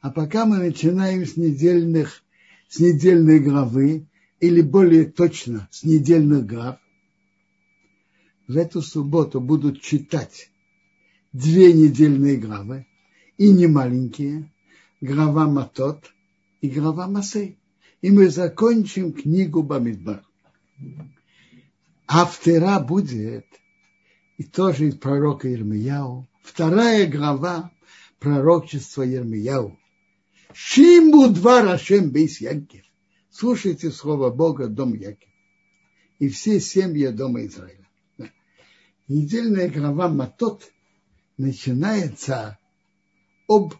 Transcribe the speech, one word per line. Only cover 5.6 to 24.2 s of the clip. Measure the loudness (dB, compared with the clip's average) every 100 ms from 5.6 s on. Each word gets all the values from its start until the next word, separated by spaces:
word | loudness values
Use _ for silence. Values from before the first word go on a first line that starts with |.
| -12
с | -8
недельных | 0 0 4 2 4 0
глав. | -2 -10 -12 -14 _ _ _ _ _ _ _ _ _ _ _ _ _ _ _ _ _
В | -4
эту | -4 -6
субботу | -8 -8 -4 -2 -2 -4
будут | -2 -2 -2 -6
читать | -6 -6 -4 -10 -10 -18 -20 _ _ _ _ _ _ _ _
две | -6 0 6 8
недельные | 8 4 4 2 4 0 -2
главы – | -6 -12 -14 -16 -18 _ _ _ _ _
и | 4
не | 6 4
маленькие, | 2 0 -4 -6 -8 -10 -8 -14 _ _ _ _ _
глава | -6 -2 0 2 0
Матот | -2 -4 -6 -8 -8 _ _ _ _ _ _
и | -8
глава | -4 -4 -4 -6
Масей. | -6 -6 -8 -10 -14 _ _ _ _
И | 2
мы | 6 6
закончим | 4 -6 0 0 2 -2 -6 -8
книгу | -6 -4 -2 0 -2
Бамидбар. | -4 -4 -6 -8 -12 -12 _ _ _ _ _ _ -20 -20 -20 _ _ _ _ _ _ _ _ _ _
Автора | 0 0 -2 0 0 0 -2
будет, | -2 -4 -4 -8 -10 -12 -18 _ _ _ _ _ _ _